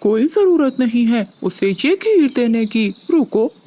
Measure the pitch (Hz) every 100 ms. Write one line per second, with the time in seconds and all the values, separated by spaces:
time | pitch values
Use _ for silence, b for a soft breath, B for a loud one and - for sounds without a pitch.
0 | 208 220 277 - 392 339 277 254 254 233
1 | 233 233 196 - 196 - 196 190 269 381
2 | 440 415 285 - 240 226 220 226 208 190
3 | - 330 247 208 233 -